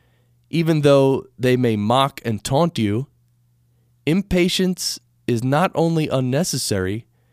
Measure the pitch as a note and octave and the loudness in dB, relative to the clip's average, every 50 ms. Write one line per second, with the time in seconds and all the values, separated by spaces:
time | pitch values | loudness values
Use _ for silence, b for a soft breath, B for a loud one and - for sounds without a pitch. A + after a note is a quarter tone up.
0 | _ _ _ _ _ _ _ _ _ _ - D#3+ E3 D#3+ E3 D3+ C#3+ C#3+ C#3 C#3 | _ _ _ _ _ _ _ _ _ _ -2 0 2 2 2 4 4 4 6 6
1 | C3+ C3+ C3+ G#2 - - _ - B2 B2+ B2+ B2 B2+ A#2 A2 G#2 G#2 G#2+ A#2+ C3+ | 4 4 2 0 -4 -8 _ -2 0 2 2 2 2 2 0 0 0 2 2 2
2 | C3+ C#3 - - - A#2 A2 G2 - - C3 C#3+ E3+ E3+ - - A2 G2+ G2+ A#2 | 2 0 -2 -6 -6 -6 -6 -6 -4 -2 0 0 0 0 -2 -2 -2 -2 -2 -2
3 | C#3+ - _ _ _ _ _ _ _ _ _ _ _ _ _ _ _ _ _ _ | -4 -8 _ _ _ _ _ _ _ _ _ _ _ _ _ _ _ _ _ _
4 | _ C#3+ D#3+ G3 F#3+ - F#3 F3+ F3 F#3 - - F#3 F3+ F3+ - - - - - | _ -2 -2 -2 -2 0 0 0 0 0 0 0 -2 -2 -2 -4 -6 -8 -8 -10
5 | _ _ _ _ _ - A#2+ A2+ B2 C3 C#3 D3+ F3+ - - - E3 E3 E3 D#3+ | _ _ _ _ _ -4 -2 -2 0 0 0 0 0 0 0 0 0 0 0 0
6 | D#3 - - C3+ B2+ B2+ B2+ C#3+ F#3 - - B2+ - - G#2+ F#2+ F#2 F#2 G#2 A2+ | -2 0 -2 -2 -2 0 -2 -2 -2 -2 -4 -6 -4 -2 -2 -2 -2 -2 -4 -6
7 | - _ _ _ _ _ | -10 _ _ _ _ _